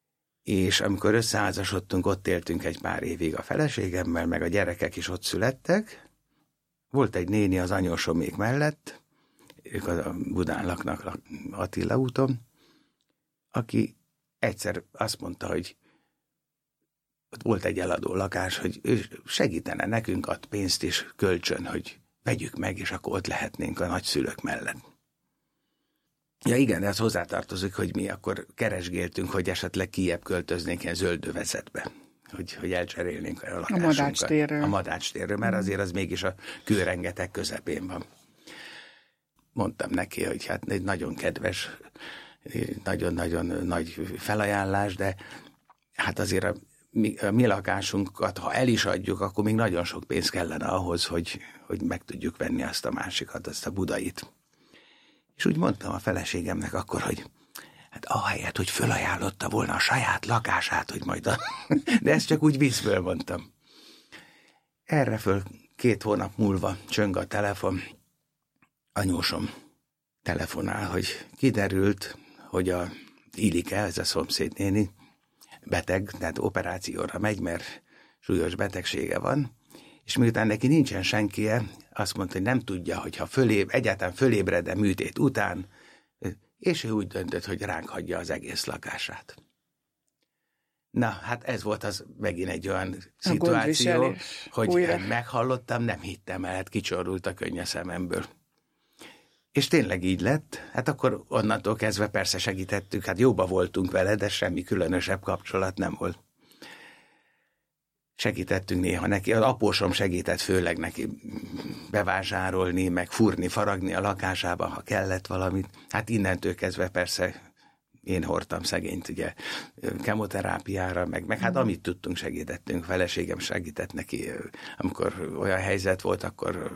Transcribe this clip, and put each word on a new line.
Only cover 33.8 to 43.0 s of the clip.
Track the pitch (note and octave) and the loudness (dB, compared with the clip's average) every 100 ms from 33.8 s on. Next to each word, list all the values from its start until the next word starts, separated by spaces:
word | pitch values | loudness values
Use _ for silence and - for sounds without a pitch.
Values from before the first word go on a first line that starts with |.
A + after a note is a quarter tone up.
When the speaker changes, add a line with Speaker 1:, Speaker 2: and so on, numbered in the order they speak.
Speaker 2:
A | E3 | 4
Madács | C#3+ C#3+ - | 4 4 2
térről. | - D#3 D3 D3+ | 2 2 2 2
Speaker 1:
A | A#2+ | 2
Madács | G2 F#2 F2 - | 2 0 -4 -4
térről, | - F2+ G2+ | -6 -2 0
mert | A2 | 2
Speaker 2:
Mhm. | F#2 | 2
Speaker 1:
azért | F#2+ F#2+ | 2 0
az | F#2+ | 0
mégis | F2+ F2+ F2 | -2 -2 -2
a | F#2 - - - | -2 -4 -12 -10
kőrengeteg | - G#2+ F2 F2+ F2+ F#2 F#2 | 2 2 4 0 -4 -4 -6
közepén | - F#2 - - D#2 F#2 | -4 -6 -6 -4 -6 -4
van. | F2+ - - _ _ - - - - - - _ _ _ _ _ | -8 -12 -18 _ _ -20 -18 -16 -18 -20 -20 _ _ _ _ _
Mondtam | - F#2 - - | -2 -2 0 -2
neki, | - F#2 - | -2 -2 -2
hogy | F2+ - - | -4 -4 -4
hát | G2 - | -6 -2
egy | G2 | -2
nagyon | F#2 F#2 - - | 0 -2 -2 -2
kedves, | F2 - F#2 F#2+ - - - - - - - - - - - - | -2 0 -2 -2 -8 -10 -20 -18 -16 -16 -18 -20 -8 -4 -4 -4
nagyon-nagyon | F#2+ F#2 | -2 0